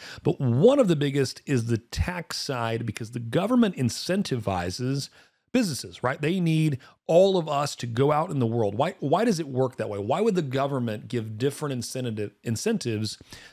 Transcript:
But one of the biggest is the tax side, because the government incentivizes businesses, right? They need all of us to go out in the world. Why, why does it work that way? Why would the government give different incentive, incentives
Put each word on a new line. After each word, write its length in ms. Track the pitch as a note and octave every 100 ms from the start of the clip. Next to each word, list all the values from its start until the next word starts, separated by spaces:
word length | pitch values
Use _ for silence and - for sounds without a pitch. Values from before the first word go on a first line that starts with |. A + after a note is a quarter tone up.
| - -
But 180 | D3 -
one 400 | B2+ A#2+ A3+ C#4+
of 80 | G3+
the 80 |
biggest 460 | D#3 C#3+ C#3 B2+ - -
is 180 | B2+
the 120 | A2+ A2+
tax 600 | - - - F3+ - -
side, 480 | - B2 A2+ A#2
because 260 | A#2 - A2
the 80 | B2
government 560 | A#2 D3 G#3 B3+ G#3+
incentivizes 1300 | D#3 B2 - - G3 - B2 G#2 F2+ F2+ F#2 B2+ C#3 - - _ _ _
businesses, 500 | C4 G3 B2+ F#2 -
right? 160 | B2 D3
They 200 | D3+ F#3+
need 400 | E3 D#3+ D#3 C3+ - _
all 320 | - E3+ G3 F#3
of 100 | D#3
us 280 | C#3+ C#3+ -
to 100 | A#2+
go 240 | A2+ C#3
out 200 | D3 F3+
in 80 | C#3+
the 80 | A2+
world. 280 | A#2 G2+
Why, 200 | G#2+ D#3 -
why 260 | C#3+ F3
does 140 | A#3+ E3
it 80 | C#3+
work 300 | B2+ B2+ -
that 120 | A2
way? 80 | G2+
Why 240 | G#2 D#3+
would 140 | A3+
the 60 | F3+
government 640 | C#3 C3+ C#3 C#3 A#2 G#2+ A2
give 300 | A#2+ A2 G#2+
different 360 | C#3 - D3
incentive, 600 | B2+ A2+ C3 B2 A2 G#2 -
incentives 720 | A#2+ A2 G#3+ A3 A#2+ G#2+ A2 - - - -